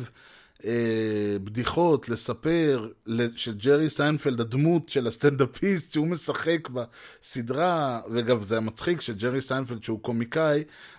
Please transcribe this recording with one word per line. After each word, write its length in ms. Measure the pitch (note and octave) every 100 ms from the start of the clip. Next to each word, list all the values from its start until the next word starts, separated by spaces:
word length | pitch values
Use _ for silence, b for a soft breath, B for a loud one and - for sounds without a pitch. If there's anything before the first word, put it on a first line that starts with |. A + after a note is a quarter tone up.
| A#2+ B B B B _
אה, 720 | G#2+ A#2 A#2 A2+ A2 G#2+ G#2 G2+
בדיחות 640 | G2 A2 A#2+ - F3 C#3+ -
לספר, 800 | A2+ - A#2 D#3 E3+ D#3 C3 A2 - -
ל-, 300 | A#2 A#2+ A#2
שג'רי 520 | - G#2 A#2+ C#3+ D#3
סיינפלד, 500 | - D3 D#3 C#3+ A#2+
הדמות 480 | A#2 B2 D#3 F3 -
של 180 | C#3 A#2+
הסטנדאפיסט 840 | A2 D#3+ C3+ C3 - G3 F#3 -
שהוא 140 | D3+ D#3+
משחק 600 | F3 - - D#3+ E3 -
בסדרה, 1300 | B2+ A#2 - - - - C3+ A#2 C3 F3+ E3 C#3 A#2 G#2+
ואגב, 320 | A#2 A#2 A#2+
זה 180 | G2 A2+
מצחיק 400 | A2 - - F3
שג'רי 400 | - G2+ A#2+ C3+
סיינפלד, 440 | - C3+ B2+ A#2
שהוא 160 | - A2
קומיקאי, 640 | - A#2 A#2 D#3 D#3+ D3 D3+ B B